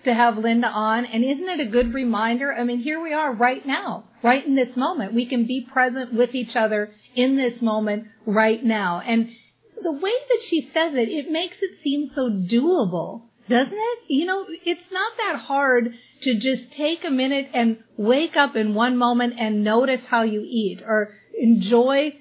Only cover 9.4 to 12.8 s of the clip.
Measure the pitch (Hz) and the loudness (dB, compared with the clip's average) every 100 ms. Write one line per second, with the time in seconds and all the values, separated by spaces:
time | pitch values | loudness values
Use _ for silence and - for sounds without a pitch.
9.4 | _ _ _ - 339 285 370 494 - 466 | _ _ _ -8 -6 -4 -2 -2 0 -2
10.4 | - 330 - 320 330 269 233 311 277 320 | 0 -2 -2 -2 0 0 -2 -2 -4 -4
11.4 | 359 - 370 - 294 285 294 - 254 196 | -4 -6 -8 -4 -4 -2 -4 -2 -2 -2
12.4 | 180 233 311 359 | 0 2 2 2